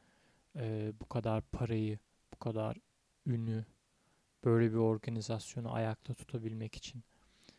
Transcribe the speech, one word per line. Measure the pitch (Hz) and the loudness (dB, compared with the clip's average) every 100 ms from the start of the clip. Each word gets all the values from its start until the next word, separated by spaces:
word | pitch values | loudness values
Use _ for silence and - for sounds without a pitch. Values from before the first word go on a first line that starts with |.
| _ _ _ _ _ 160 | _ _ _ _ _ -6
e, | 113 110 107 107 | -2 -2 -2 -6
bu | - | -4
kadar | 120 110 110 | -2 2 0
parayı, | - - 117 113 107 107 - _ _ | 0 -2 0 2 2 -2 -8 _ _
bu | - | -8
kadar | 120 110 110 - - _ _ _ - | -4 0 -2 -4 -10 _ _ _ -2
ünü, | 120 113 110 110 _ _ _ _ _ _ _ | 0 0 -2 -4 _ _ _ _ _ _ _
böyle | 127 113 113 | 4 6 6
bir | 110 | 6
organizasyonu | 113 110 - 113 107 110 - - 113 | 4 4 0 -4 -2 -4 -4 -6 -4
ayakta | 117 110 107 - | 0 0 -2 -6
tutabilmek | 120 - 120 110 113 107 | -8 -6 -6 -4 -4 -6
için, | - - 123 - _ _ _ - | -8 -12 -14 -16 _ _ _ -20